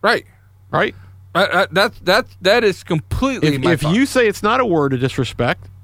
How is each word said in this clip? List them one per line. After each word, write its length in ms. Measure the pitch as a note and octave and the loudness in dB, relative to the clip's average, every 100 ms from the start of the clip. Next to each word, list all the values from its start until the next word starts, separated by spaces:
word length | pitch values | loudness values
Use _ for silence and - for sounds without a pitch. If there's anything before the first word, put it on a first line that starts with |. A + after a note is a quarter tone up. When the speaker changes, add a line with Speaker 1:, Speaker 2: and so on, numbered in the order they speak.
Speaker 1:
Right. 240 | G3+ A#3 - - _ - - | 0 0 -4 -20 _ -20 -6
Speaker 2:
Right? 240 | D3 G3 - - - - | -2 -2 -6 -20 -20 -6
Speaker 1:
Uh, 40 | E3 G3 | -2 0
uh, 160 | F3 D3+ | 0 0
that's, 280 | E3 A3 - | 0 0 -2
that's, 360 | - G3+ - - | 0 0 0 -4
that 220 | F3+ A3+ | 0 2
is 180 | A3+ F#3 | 2 -2
completely 720 | - E3 - - C4 B3 D#3+ | -4 -4 -2 -4 -2 0 0
Speaker 2:
If, 100 | C#3+ | 0
Speaker 1:
my 80 | C3 | 0
Speaker 2:
if 80 | E3+ | 0
Speaker 1:
thought. 140 | D3+ | 0
Speaker 2:
you 100 | G3+ | 0
say 220 | C#4 B3+ A3+ | 0 2 0
it's 140 | F#3+ | 0
not 180 | G#3 B3 | -2 0
a 60 | B3 | 0
word 260 | E3 C#3+ | 0 0
of 80 | C3 | 0
disrespect 680 | B2+ - B2 - B2 F3 - - | -2 -2 -6 -2 -2 -2 -8 -20